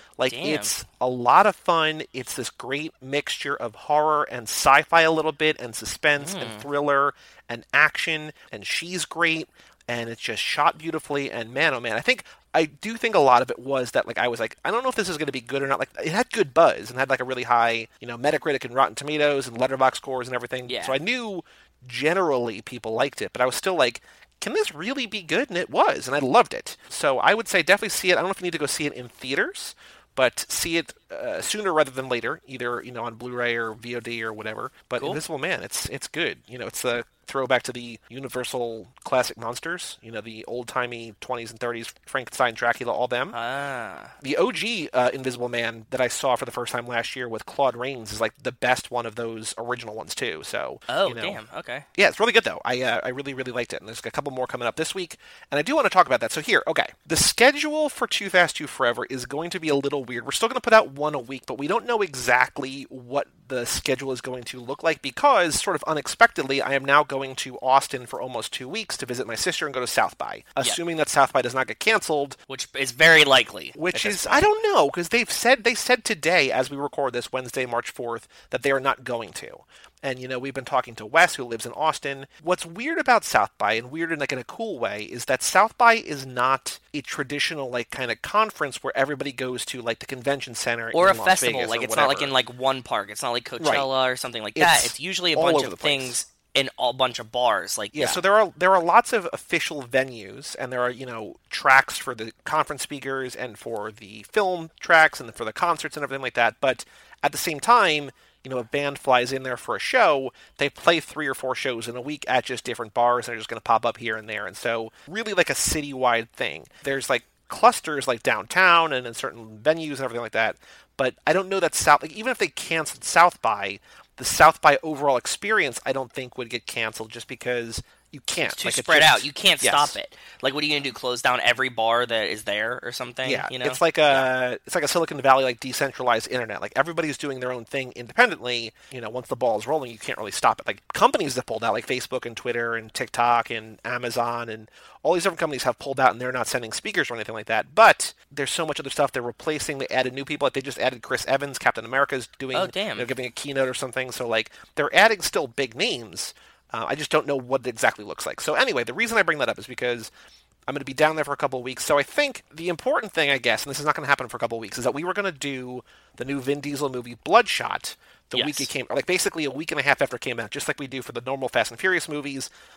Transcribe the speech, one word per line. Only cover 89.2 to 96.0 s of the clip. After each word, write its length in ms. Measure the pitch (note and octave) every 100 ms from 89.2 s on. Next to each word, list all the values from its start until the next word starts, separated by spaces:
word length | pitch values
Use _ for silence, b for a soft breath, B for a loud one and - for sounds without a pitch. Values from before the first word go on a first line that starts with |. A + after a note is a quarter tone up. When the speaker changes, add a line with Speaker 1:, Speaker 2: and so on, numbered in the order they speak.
| C#3
Speaker 1:
goes 320 | B2 B2+ B2 -
to, 160 | B2+
like, 180 | A#2 A2
the 60 | -
convention 500 | B2+ C#3 C#3 B2 A#2
center 340 | B2 A#2 A2+
Speaker 2:
Or 160 | D#3+ F#3+
Speaker 1:
in 80 | -
Speaker 2:
a 20 |
Speaker 1:
Las 80 | F#3
Speaker 2:
festival. 280 | F#3 B2 B2+
Speaker 1:
Vegas 100 | A#2
Speaker 2:
Like, 120 | A#2
Speaker 1:
or 20 |
Speaker 2:
it's 120 | A#2+ A2+
not, 60 | C#3
like, 100 | C#3+
Speaker 1:
whatever. 80 | C#3
Speaker 2:
in, 40 |
like, 240 | C3 B2 B2
one 240 | C3 C3
park. 280 | - A2+ G2+
It's 120 | G#2
not 100 | B2+
like 80 | A#2+ -
Speaker 1:
Right. 100 | A#2+
Speaker 2:
Coachella 480 | D#3 C#3 C3+ C3 B2+
or 60 | B2+
something 260 | B2+ A#2
like 140 | G#2+ -
that. 220 | F3 D3+
Speaker 1:
It's 60 | -
Speaker 2:
It's 60 | -
usually 320 | E3+ F3+ F3
a 40 | D#3
Speaker 1:
all 60 |
Speaker 2:
bunch 140 | D3+ D3
Speaker 1:
over 80 | C3
Speaker 2:
of 60 |
Speaker 1:
the 60 | F2
place. 240 | D3+ C#3